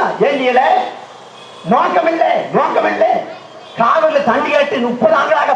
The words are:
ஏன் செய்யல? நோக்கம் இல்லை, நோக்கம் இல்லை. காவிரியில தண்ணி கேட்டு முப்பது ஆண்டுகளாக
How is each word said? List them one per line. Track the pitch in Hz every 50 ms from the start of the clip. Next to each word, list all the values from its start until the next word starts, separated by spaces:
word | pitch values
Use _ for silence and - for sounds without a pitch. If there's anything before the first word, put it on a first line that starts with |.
| - - - - 214
ஏன் | 277 277 262
செய்யல? | 254 254 240 254 254 - - - - - - - - - - - - - - - - - - - -
நோக்கம் | 165 220 285 339 - - 359 320 330
இல்லை, | 330 - - - - - - -
நோக்கம் | 254 254 294 - - - - -
இல்லை. | - - 640 719 - - - - - - - - - - - - - -
காவிரியில | 233 233 302 320 320 311 285 285 208
தண்ணி | 233 233 277 294 294
கேட்டு | 294 294 277 285 -
முப்பது | 262 240 240 - - - 311 320
ஆண்டுகளாக | 277 285 294 311 294 254 277 254